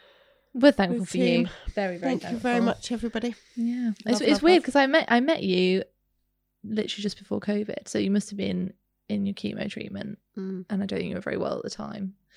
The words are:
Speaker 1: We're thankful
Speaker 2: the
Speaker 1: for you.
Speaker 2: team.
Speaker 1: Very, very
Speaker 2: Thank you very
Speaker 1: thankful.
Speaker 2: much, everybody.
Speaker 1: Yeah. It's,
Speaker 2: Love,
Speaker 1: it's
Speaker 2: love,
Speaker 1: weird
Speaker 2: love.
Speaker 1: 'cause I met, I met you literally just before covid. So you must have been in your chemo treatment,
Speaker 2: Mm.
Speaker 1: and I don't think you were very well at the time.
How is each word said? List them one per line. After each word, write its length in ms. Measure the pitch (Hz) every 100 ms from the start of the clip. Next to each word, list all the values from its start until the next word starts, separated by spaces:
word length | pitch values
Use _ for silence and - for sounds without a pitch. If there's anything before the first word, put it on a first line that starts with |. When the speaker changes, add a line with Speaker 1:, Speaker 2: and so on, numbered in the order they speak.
| _ _ _ _ _ 254
Speaker 1:
We're 120 | 285
thankful 300 | 285 190 240
Speaker 2:
the 40 | 185
Speaker 1:
for 120 | 185
you. 60 | 180
Speaker 2:
team. 240 | 170 180 - - -
Speaker 1:
Very, 220 | 196 175
very 200 | 220 254
Speaker 2:
Thank 60 |
you 140 | - 233
very 160 | 247 240
Speaker 1:
thankful. 100 | 233
Speaker 2:
much, 260 | - -
everybody. 440 | 233 226 226 240 220 _ -
Speaker 1:
Yeah. 360 | 233 247 233
It's, 140 | 202 -
Speaker 2:
Love, 160 | 220
Speaker 1:
it's 80 | -
Speaker 2:
love, 120 | 302
Speaker 1:
weird 120 | 311 359
Speaker 2:
love. 60 | -
Speaker 1:
'cause 100 | 277
I 120 | 269
met, 180 | 311 -
I 120 | 240
met 240 | 269 320
you 400 | 190 180 185 190 - _ _ _ _ _ _ _
literally 400 | 214 214 - -
just 160 | 202 -
before 200 | 196 208
covid. 480 | 202 208 208 - -
So 120 | 214
you 100 | 196
must 180 | 208 -
have 60 | 202
been 360 | 190 180 190 - _ _ -
in 180 | 208 196
your 100 | 196
chemo 340 | 208 - 196
treatment, 480 | - - 196 208 - _ -
Speaker 2:
Mm. 280 | 190 190 180
Speaker 1:
and 120 | 196
I 20 | 196
don't 120 | 190
think 100 | 175
you 60 | 185
were 60 |
very 160 | - -
well 200 | - -
at 60 |
the 60 | -
time. 460 | - - - 190 - _